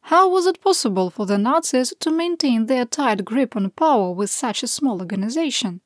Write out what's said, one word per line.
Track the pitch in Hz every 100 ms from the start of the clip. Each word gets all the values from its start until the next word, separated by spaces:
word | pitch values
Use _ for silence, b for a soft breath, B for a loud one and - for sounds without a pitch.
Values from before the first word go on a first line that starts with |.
| -
How | 339 381
was | 370 359
it | 339
possible | 392 370 233 190 180
for | - 196
the | 202
Nazis | 214 311 320 254 254 -
to | 330
maintain | 320 339 330 285 226 220
their | 254
tight | 247 - 269 202
grip | 190 240 262 214
on | 196
power | - 320 247 185
with | 180 202
such | - 240 202
a | 247
small | - 277 190
organization? | 180 190 208 285 320 - 196 175